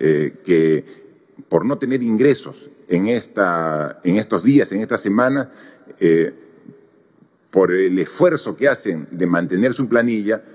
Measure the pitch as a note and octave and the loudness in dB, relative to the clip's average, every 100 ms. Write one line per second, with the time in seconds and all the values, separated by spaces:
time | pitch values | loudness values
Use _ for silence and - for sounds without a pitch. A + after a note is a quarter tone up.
0 | D#2 D2+ D#2 - - E2+ D#2+ D2+ - - | 0 0 -2 -6 0 2 4 0 -4 -20
1 | - _ _ - - E2 G#2 - B2+ C3 | -20 _ _ -20 -4 -2 -2 -4 -2 -2
2 | A#2+ G#2+ C#3 C3 - - - - - F2 | 0 2 2 2 -4 -18 -20 -16 -4 -2
3 | G#2 A#2+ - - F#2+ E2+ D#2+ D#2 D2 - | 0 -2 -4 -2 0 0 -2 -4 -6 -6
4 | F2 G2+ G#2+ G2 G#2 C#3 G#2 G2 A2 A#2 | -2 0 0 0 4 4 2 -2 -4 -4
5 | G#2 G#2 B2+ C#3 C3 - - - - - | 0 0 0 0 -6 -12 -20 -20 -20 -2
6 | F2 E2 D#2+ - - - - - _ _ | 2 4 2 -4 -20 -20 -20 -20 _ _
7 | _ _ _ _ _ F#2+ F2+ F#2 F#2 F#2 | _ _ _ _ _ 2 2 2 2 0
8 | - - F3 D#3 - - C#3 B2+ C#3+ D#2+ | -2 2 2 2 -6 -2 0 0 -4 -6
9 | - F2 F2+ E2+ E2+ F2+ B2 A#2+ A#2+ A#2+ | -8 -4 0 0 0 0 0 0 -2 0
10 | A#2 A2+ G#2 A2 - | 0 -2 -2 -4 -6